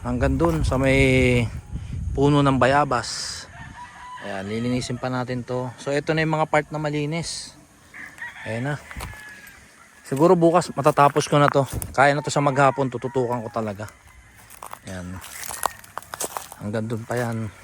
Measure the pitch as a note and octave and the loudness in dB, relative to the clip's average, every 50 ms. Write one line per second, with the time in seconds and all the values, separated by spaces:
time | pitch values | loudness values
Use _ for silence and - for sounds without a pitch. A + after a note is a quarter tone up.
0 | - A#2+ B2 B2 C3 C#3 C3+ C3 D#3+ E3+ E3 D#3 D3 - C#3 C3 C3+ C3+ C3+ C3+ | -6 -4 -2 0 0 0 2 2 2 2 2 2 0 0 2 2 2 4 4 6
1 | C3+ C3 C3 C3 B2+ B2+ B2 A#2+ A#2+ A2 - - - - - - - - - - | 6 6 6 4 4 4 4 2 2 0 -4 -10 -12 -10 -12 -12 -10 -8 -8 -6
2 | - - - - C#3 C#3+ D3 C#3+ C#3+ C#3 C#3 C3 B2+ B2+ C3+ C#3+ D3 C#3 B2+ A#2+ | -6 -4 0 2 4 4 6 6 4 4 4 4 4 4 6 4 4 2 0 -2
3 | A2+ - - - - - - - - - - - - - - - - - - - | -2 -4 -8 -8 -8 -8 -10 -12 -14 -16 -18 -18 -18 -16 -16 -16 -16 -18 -16 -18
4 | - - - - - G2+ G2+ G2 F#2+ G2+ G#2+ A2+ A#2 B2 B2 B2 A#2 - C3 A#2 | -18 -16 -16 -12 -10 -8 -8 -6 -6 -4 -4 -2 -2 0 -2 -2 -2 -4 -6 -4
5 | - B2+ B2+ B2+ B2 A#2 B2+ B2 A#2 - B2 B2+ B2+ B2+ A2+ - - C#3 C#3 D3 | -4 -4 -2 -2 -2 -4 -4 -6 -4 -4 -4 -4 -4 -6 -8 -8 -4 -2 -2 0
6 | C#3+ - D#3+ D#3+ D#3+ D#3 D#3+ D#3 D#3 D3+ - D3+ D3 - D3+ D3+ D#3 D3+ D3 D3+ | 0 0 0 2 2 2 2 0 0 2 2 0 0 0 -6 -4 -4 -2 -2 -2
7 | D3 D3 D#3 E3+ D#3 - - - - - - - - _ _ _ _ - - - | -2 -2 -4 -4 -6 -6 -8 -10 -12 -14 -18 -20 -20 _ _ _ _ -20 -20 -18
8 | - - - - - - - - - G#2+ A2 A2+ B2 C#3 D3 - - - - - | -18 -18 -16 -16 -16 -16 -14 -12 -10 -8 -6 -4 -4 -4 -4 -6 -8 -14 -12 -12
9 | - - - - - - - - - - - - - - - - - - - - | -12 -12 -12 -16 -18 -18 -18 -20 -20 -20 -20 -20 -20 -20 -20 -20 -20 -20 -20 -20
10 | - - C3+ C3 D3+ F3 F#3 F3 E3 E3+ E3 F3+ D#3+ - - - C3 D#3 C#3+ - | -8 -6 0 4 6 6 6 6 6 6 6 4 2 0 -4 0 2 2 4 6
11 | C#3+ C#3+ C#3 D3+ C#3+ - - D3 C#3+ C3+ - C#3 C#3+ - - - - - - - | 4 6 4 2 0 2 4 4 4 6 4 2 0 0 -4 -8 -8 -4 2 4
12 | C3 C#3+ C#3+ D3 D3 D3 - D3+ C#3+ C#3+ C3+ C3 C#3+ C3+ C3 C#3 C#3 C3 A#2+ A#2+ | 4 4 4 2 -2 -2 -2 0 0 2 4 4 4 4 4 2 -2 -2 -2 -4
13 | - C3 - C3 B2+ A#2 A#2+ B2 A2 A2 - A#2 A2 G#2+ G2+ G2 G#2+ G#2 - _ | -6 -4 -2 -2 -2 0 -2 -4 -6 -6 -6 -4 -4 -4 -6 -8 -10 -14 -14 _
14 | _ - - - - - - - - - - - - - - - - - F#2 F#2 | _ -20 -20 -20 -20 -20 -20 -20 -20 -20 -20 -20 -18 -18 -18 -18 -16 -14 -12 -10
15 | F2+ F2+ F#2 F2+ - - - - - - - - - - - - - - - - | -10 -10 -12 -12 -14 -14 -14 -12 -12 -10 -8 -2 -2 -2 -2 -4 -20 -14 -14 -14
16 | - - - - - - - - - - - - - G#2 G#2 A2+ A2 A2 A#2+ A2 | -12 -12 -8 -8 -8 -6 -6 -10 -12 -12 -16 -10 -8 -4 -4 -4 -4 -4 -6 -6
17 | A2+ - A2+ B2 B2 A#2 A#2 A2+ A2 G#2 - - | -6 -4 -4 -2 -2 -2 -4 -4 -6 -8 -10 -12